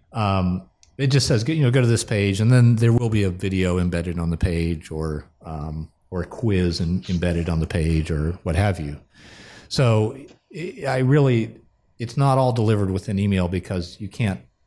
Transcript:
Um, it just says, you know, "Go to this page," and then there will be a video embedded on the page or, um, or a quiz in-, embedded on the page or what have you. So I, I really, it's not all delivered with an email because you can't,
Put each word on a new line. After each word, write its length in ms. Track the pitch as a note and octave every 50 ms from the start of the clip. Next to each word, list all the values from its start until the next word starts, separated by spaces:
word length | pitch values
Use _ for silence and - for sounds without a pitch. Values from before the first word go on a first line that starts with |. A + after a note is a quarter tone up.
| _ _ -
Um, 560 | A#2 G#2+ G2+ G2 F#2+ F#2 F2+ F2+ F#2 - - _ _ _ _ _ -
it 100 | C#3 C3+
just 200 | C3 C#3 - -
says, 200 | C#3+ A2 A2 C#3+
you 140 | E3 D#3+
know, 80 | C#3+ A#2+
"Go 120 | A#2+ C3+
to 40 | B2 A#2
this 180 | A#2 A2 -
page," 340 | - A#2 G#2 G2+ G2+ G2 F#2+
and 100 | A2 A2+
then 280 | B2+ B2+ B2 A#2+ A#2+ A2
there 160 | A#2+ A#2 A2+
will 160 | A#2 A#2+ A2+
be 140 | G#2+ G#2+ G2+
a 60 | F#2+
video 480 | F2+ F2+ G2 G2 F#2+ F#2+ F#2 F2+ F2+ F2+
embedded 400 | F2+ F2+ E2+ E2+ E2 F2+ E2+ E2+
on 120 | E2+ E2+
the 80 | E2+ E2
page 520 | - F#2 E2+ E2+ E2+ E2+ E2+ D#2 - -
or, 360 | E2 D#2 D#2+ D#2+ D2+ D2+ - - _ _ -
um, 460 | E2 D#2+ D#2 D2 D#2 D2+ D#2 D#2+ - _ _ _ _
or 120 | - F2+
a 40 | E2
quiz 540 | - - - - A2 G2+ F#2 F2+ F2 E2 -
in-, 240 | F#2 E2 F2+ F#2 - -
embedded 400 | F#2 E2+ F2 F2 E2+ E2+ E2+ E2
on 100 | E2 D#2+
the 80 | D#2+ -
page 420 | - F2 D#2 E2 E2 D#2+ D2+ -
or 220 | E2 D2 D2+ D#2+ E2+ - -
what 120 | F#2 D#2+
have 240 | E2+ G2+ G#2 F2+ E2
you. 180 | D#2 C#2+ C#2+ C#2+ - _ _ - - - - - - - - - - -
So 500 | - - C#3 A#2 A2+ G#2+ G#2+ A2 - - - - - _ _ _ -
I, 300 | - - - - - - C3+
I 100 | C3 C3
really, 580 | C3 B2+ C#3+ D3+ C#3+ C3+ B2 A#2 A2+ A2 A2+ - - _ _ _ _ _ _ _
it's 160 | A#2+ A2+ -
not 220 | C#3+ C#3 C#3 C3 C3+
all 160 | C3 B2+ A#2
delivered 360 | A#2+ G#2+ A2 A2 G#2 G2+ F#2
with 200 | F#2 F#2 - -
an 100 | F#2 G2
email 300 | G2+ G2+ G2 F#2 F2+ F2
because 500 | F#2 F2+ - - G2+ F2+ E2+ - - -
you 80 | G#2 F#2+
can't, 320 | - - A#2+ G2+ F#2 - - _ _ _ _